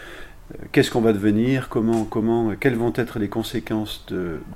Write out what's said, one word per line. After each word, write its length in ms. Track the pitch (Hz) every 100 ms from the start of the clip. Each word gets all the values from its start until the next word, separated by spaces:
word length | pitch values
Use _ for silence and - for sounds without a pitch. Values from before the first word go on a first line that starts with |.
| - - - - - - -
qu'est-ce 200 | 147 127
qu'on 100 | 123
va 120 | 113
devenir, 540 | 104 107 104 123 135 -
comment, 360 | 123 110 113
comment, 460 | 107 117 113 117 113
euh, 60 | 95
quelles 160 | 139 113
vont 180 | 117 110
être 220 | 113 113
les 120 | 101
conséquences 760 | 113 110 117 - 110 104 - -
de, 320 | 90 87 78 -